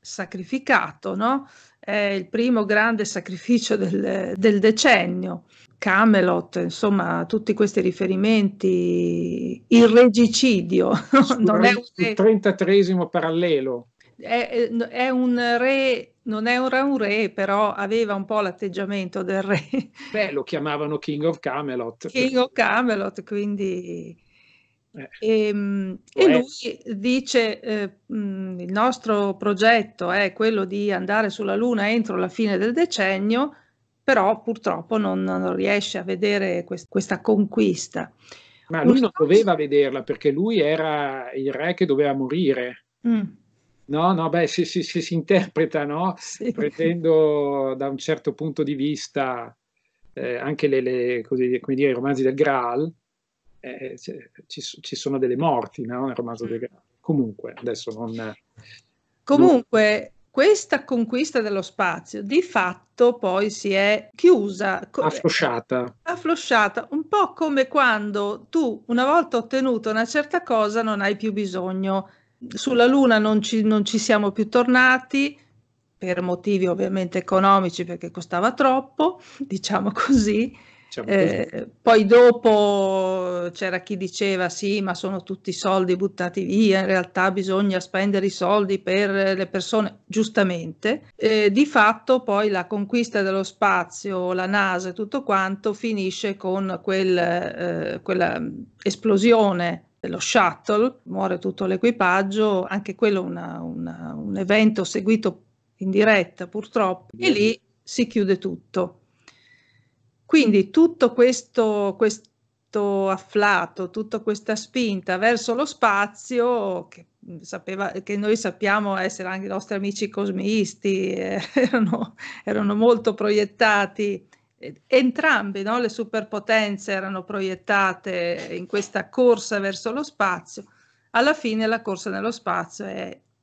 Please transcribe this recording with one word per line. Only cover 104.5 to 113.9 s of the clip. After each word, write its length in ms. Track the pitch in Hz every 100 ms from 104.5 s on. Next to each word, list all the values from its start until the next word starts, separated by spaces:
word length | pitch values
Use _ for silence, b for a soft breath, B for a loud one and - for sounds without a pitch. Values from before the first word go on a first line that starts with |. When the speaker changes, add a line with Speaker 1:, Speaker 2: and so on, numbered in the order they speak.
| 208 220 214
Speaker 1:
seguito 600 | 180 220 196 220 208 - _ _ _ _
in 120 | 190
diretta 560 | 196 220 208 175 - 175
purtroppo, 680 | 208 214 247 190 180 - -
e 120 | 359
lì 280 | 208 214 - _ _
si 240 | - - 240
chiude 320 | - 139 190
tutto. 600 | 95 85 _ 95 87 - _ b b b b b b b b b _ _ -
Quindi 460 | 320 233 202 196
tutto 420 | 320 330 - 240
questo, 800 | 240 247 254 - - 220 208 202 190
questo 1120 | 214 214 _ _ _ _ _ 214 202 196 190
afflato, 800 | 190 - 208 208 185 170 - 180